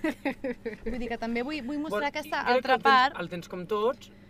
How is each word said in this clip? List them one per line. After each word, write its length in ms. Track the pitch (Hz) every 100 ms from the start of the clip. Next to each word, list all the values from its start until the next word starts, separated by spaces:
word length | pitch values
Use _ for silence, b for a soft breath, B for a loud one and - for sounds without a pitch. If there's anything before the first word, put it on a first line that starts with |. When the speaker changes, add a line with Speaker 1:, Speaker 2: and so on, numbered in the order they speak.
| 320 - 285
Speaker 1:
<laughs> 540 | 254 262 240 226 214 226
Speaker 2:
Vull 100 | 240
dir 120 | 226
que 60 | 233
també 220 | 226 233
vull, 140 | 254 311
vull 160 | 233 294
mostrar 280 | 311 208 285
Speaker 3:
Bueno, 20 |
Speaker 2:
aquesta 320 | 302 302 311
Speaker 3:
jo 60 | -
crec 100 | 254
Speaker 2:
altra 160 | 254
Speaker 3:
que 60 | 254
el 60 |
tens, 0 | 269
Speaker 2:
part. 320 | 269 269 -
Speaker 3:
el 100 | 170
tens 200 | 175 -
com 140 | 185 175
tots, 440 | 208 226 - - -